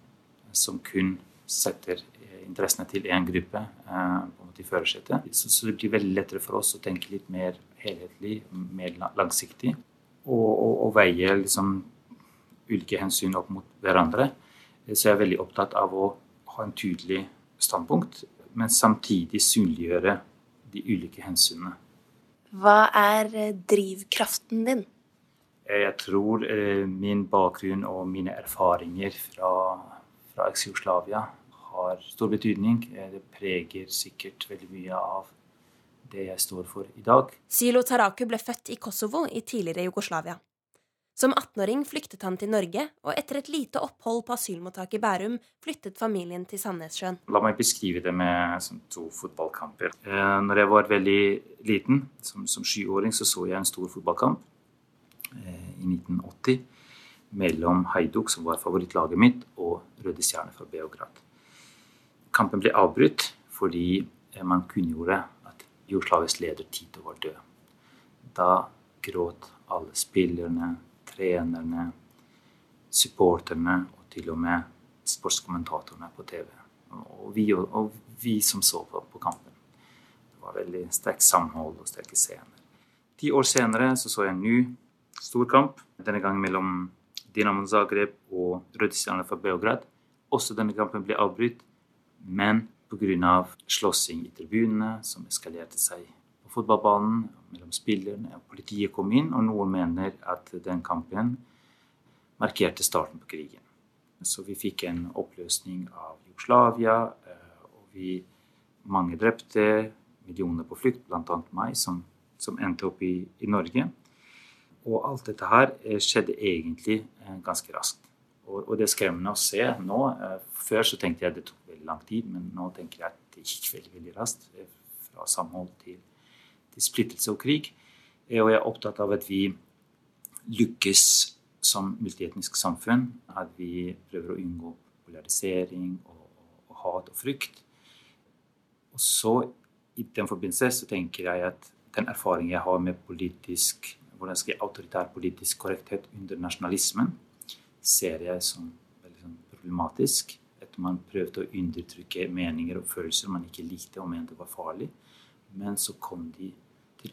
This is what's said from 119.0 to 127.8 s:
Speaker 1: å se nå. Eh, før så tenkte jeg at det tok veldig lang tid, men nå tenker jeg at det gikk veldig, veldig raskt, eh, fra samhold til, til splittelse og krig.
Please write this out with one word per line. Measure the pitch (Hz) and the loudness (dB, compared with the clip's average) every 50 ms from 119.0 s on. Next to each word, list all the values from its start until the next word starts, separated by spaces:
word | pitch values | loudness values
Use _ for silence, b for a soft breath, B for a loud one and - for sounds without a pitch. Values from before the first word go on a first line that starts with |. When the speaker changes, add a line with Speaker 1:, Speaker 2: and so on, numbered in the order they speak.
| 104 92 87 85 90 98 104 | 2 0 0 0 -4 -4 -2
Speaker 1:
å | - | 0
se | - - - 104 120 127 - - | -2 0 0 2 0 0 0 -2
nå. | 92 92 101 120 135 127 - - | -4 -2 0 2 2 0 0 -4
Eh, | 98 95 95 95 - - - - - | -8 -10 -10 -10 -12 -14 -12 -10 -4
før | - 113 110 110 - | 0 2 2 2 2
så | - - | 0 0
tenkte | - 90 85 85 90 | -2 -4 -2 -2 -2
jeg | 87 80 | -4 -4
at | 87 | -4
det | - - | -12 -16
tok | - _ _ 90 | -20 _ _ -20
veldig | 85 80 76 | -20 -16 -10
lang | 82 80 80 - - | -10 -10 -10 -10 -6
tid, | 110 113 - - 92 | -6 -6 -6 -6 -8
men | 90 87 87 87 | -10 -10 -10 -10
nå | 90 90 90 90 | -10 -10 -10 -10
tenker | - 87 82 - - 85 | -12 -16 -18 -14 -10 -10
jeg | 85 | -10
at | - _ _ _ - - | -10 _ _ _ -20 -14
det | - | -10
gikk | - - - - - - | -10 -8 -6 -8 -8 -8
veldig, | - - - - | -10 -14 -18 -20
veldig | 90 82 87 85 101 | -18 -18 -16 -10 -6
raskt, | 113 110 - - - _ _ - | -6 -6 -6 -8 -14 _ _ -20
eh, | 98 - - _ _ - - - - | -20 -20 -20 _ _ -20 -20 -20 -20
fra | - _ 82 82 - | -20 _ -12 -4 -4
samhold | - 92 87 80 87 92 90 90 - _ - | -2 -2 -2 -6 -6 -10 -10 -10 -14 _ -20
til, | 90 90 90 _ b b b b b b b b b b b b b _ | -20 -20 -20 _ b b b b b b b b b b b b b _
til | - - | -4 -4
splittelse | - - - 104 - - - - 113 | -2 0 0 0 -2 -2 -6 -4 -4
og | 104 - | -4 -4
krig. | - 135 147 156 151 - b b | 0 0 0 0 -2 -8 b b